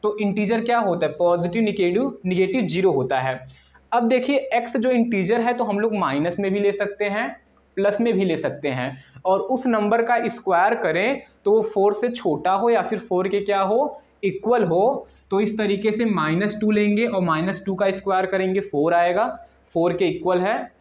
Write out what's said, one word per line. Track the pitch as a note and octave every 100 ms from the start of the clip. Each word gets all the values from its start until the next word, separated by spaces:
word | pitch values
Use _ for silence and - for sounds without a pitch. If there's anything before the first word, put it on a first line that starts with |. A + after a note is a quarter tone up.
तो | G#3+ G#3
integer | G#3 G3 G#3 A3+
क्या | A3+ A#3+
होता | G#3 F3+ D3+
है? |
positive, | D3 F3 F3 E3+ G3
negative, | A3 G3+ F3+ F#3 C4+ - F#3
negative | F#3 F#3+ B3+ F#3+
zero | D#3+ F#3+
होता | C#3+ B2+ C3+
है। | C3 B2+ - - _ - _
अब | A#3 A#3
देखिए | B3+ B3+ C#4 -
एक्स | A#3 A#3 C4+
जो | A#3+
integer | B3 A#3 G#3 F3+ A#3
है | A#3
तो | A#3+
हम | G#3+ G3+
लोग | A3+ G#3+
minus | D#3+ C#3 E3 F3
में | G3
भी | G3
ले | G3+
सकते | G3+ G3+ G3+ G#3
हैं, | G3+ B3+ - _ _ _ -
plus | G3 G3+
में | A#3
भी | G3 F#3+
ले | D#3+
सकते | C#3 C3 D3
हैं, | B2+ B2+ C3+ - - F#3
और | F#3+
उस | - B3+ B3+
number | A3+ G#3 A#3
का | A#3 A#3+ A3+
square | - - E3+ G3 A3+
करें | F#3+ D#3+ G#3 C4+ - _ -
तो |
वो | G#3+
फ़ोर | A3 - G3
से | G#3 A#3+
छोटा | A#3+ F#3+ D3 E3
हो | F#3+ A#3
या | A3+
फिर | F3+ G#3
फ़ोर | - F3+ F#3+
के | G3+
क्या | G3+ G3
हो? | F#3+ A3 C#4+ - - _
equal | G3 - A3 A#3+
हो। | F#3+ E3 G#3+ C#4 - _ _
तो | G3
इस | G#3 G#3+
तरीके | G#3 G3 G#3+
से | G#3+ A#3
माइनस | F#3 D#3 E3 G#3 G#3
टू | G#3+
लेंगे | G#3 G#3 G#3 A#3
और | G3
माइनस | F3 D#3 F3+ F#3 -
टू | F#3+
का | G3+
square | F#3+ G3 F#3 F#3
करेंगे, | F#3+ F#3 F#3
फ़ोर | G3 D3 D#3
आएगा, | E3+ F3 F3+ A#3 - - _ _
फ़ोर | E3+ E3+
के | E3+ F#3
equal | D#3+ F#3 F3+
है | F#3 A#3+ - _